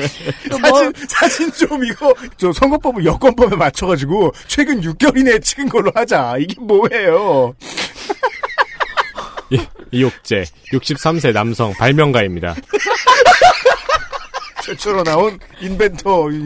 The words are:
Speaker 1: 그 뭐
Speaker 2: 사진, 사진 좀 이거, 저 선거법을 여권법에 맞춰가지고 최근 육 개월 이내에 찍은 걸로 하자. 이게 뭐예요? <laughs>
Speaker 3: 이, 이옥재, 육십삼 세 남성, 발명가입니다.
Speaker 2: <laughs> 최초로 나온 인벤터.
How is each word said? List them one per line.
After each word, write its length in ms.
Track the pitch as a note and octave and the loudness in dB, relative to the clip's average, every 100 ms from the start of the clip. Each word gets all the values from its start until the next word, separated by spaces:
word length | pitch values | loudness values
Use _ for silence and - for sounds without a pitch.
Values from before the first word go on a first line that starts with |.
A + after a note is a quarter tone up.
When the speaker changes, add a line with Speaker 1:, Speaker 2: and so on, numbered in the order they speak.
| C#3+ - - - C#4 | -8 -6 -10 -10 -6
Speaker 1:
그 80 | C4+ C#4+ | 0 4
뭐 100 | C#4 | 4
Speaker 2:
사진, 140 | D4+ - C#4+ | 2 -2 -6
사진 420 | - E4+ - D#4+ | 0 0 0 -4
좀 320 | - - D4+ | -2 -2 -2
이거, 300 | A#3 G3+ D4 B3+ B3+ - | -4 0 0 0 -4 -4
저 160 | F#3 | -4
선거법을 500 | D#3+ C4+ D4+ D4 A#3 E3+ | -2 -2 -2 -2 -2 0
여권법에 520 | - C4+ A#3 A#3 F#3 | 2 2 4 2 2
맞춰가지고 720 | D#3 - F#3+ E3 C3+ G3+ E3 - - | 0 0 -2 0 0 0 0 -2 -4
최근 340 | - D4 B3 | -2 0 -2
육 140 | E3 D#3+ | -4 0
개월 200 | C#4+ C4 | 2 4
이내에 220 | C4 A3 | 4 2
찍은 280 | - - C#4 | 0 -4 -2
걸로 240 | A3+ G3 | 0 0
하자. 440 | - G#3 F3+ B2 B2+ | 0 0 0 0 -2
이게 160 | E3+ - | -4 -6
뭐예요? 920 | A3 G3+ A3 A3+ F#3+ E3 G3+ C#3 A#2+ - | 0 2 2 2 2 2 4 2 0 -4
<laughs> 1900 | - - - - - - - - - - - - - - C6+ - - - - | -12 -10 -10 -10 -10 -4 -6 -6 -6 -4 -4 -4 -6 -6 -6 -10 -14 -16 -4
Speaker 3:
이, 80 | C3 - - - | -4 -4 -12 -6
이옥재, 540 | B2 B2+ - - G#2 F2 - - | 0 0 -2 -4 -4 -4 -10 -6
육십삼 460 | C3+ - D3 D#3+ E3 | -4 -4 -4 -2 0
세 120 | C#3+ | 0
남성, 400 | G#2+ A2+ A2+ A2 | 0 0 -2 -4
발명가입니다. 840 | F#2+ B2 D3 D3 B2 G2 F2 F2 D#2+ | 0 2 4 2 2 0 -4 -6 -8
Speaker 2:
<laughs> 60 | - G4+ - A#4+ - C5+ D5+ F5+ F5+ - B4 - - D#5 C6+ - - - - - | -6 -4 -2 0 4 6 6 8 6 4 2 0 0 -4 -4 -12 -12 -14 -14 -12
최초로 400 | - D3 G#3 F#3+ | -10 -6 -2 -2
나온 340 | D#3+ D#3 G#3+ F#3 - - | 2 2 0 -2 -14 -12
인벤터. 680 | F#3 F#3 G#3 D3 G3 F#3 D3+ D3+ | -6 0 0 0 0 0 0 -2